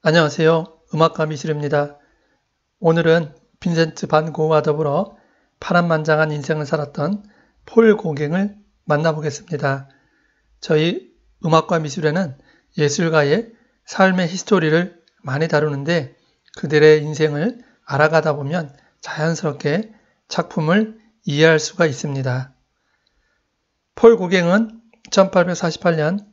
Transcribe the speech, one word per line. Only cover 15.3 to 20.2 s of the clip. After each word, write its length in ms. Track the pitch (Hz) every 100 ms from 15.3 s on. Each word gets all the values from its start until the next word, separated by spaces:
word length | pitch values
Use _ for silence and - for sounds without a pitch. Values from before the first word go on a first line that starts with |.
| 135 165
다루는데 680 | 151 151 139 143 170 131 _ _ _ _ -
그들의 480 | 139 151 151 156
인생을 560 | 151 151 151 147 196 240 - _ -
알아가다 520 | 139 156 160 156 147
보면 360 | 139 175 151 _ _ _
자연스럽게 880 | - - 160 165 160 143 147 170 220 _ _ _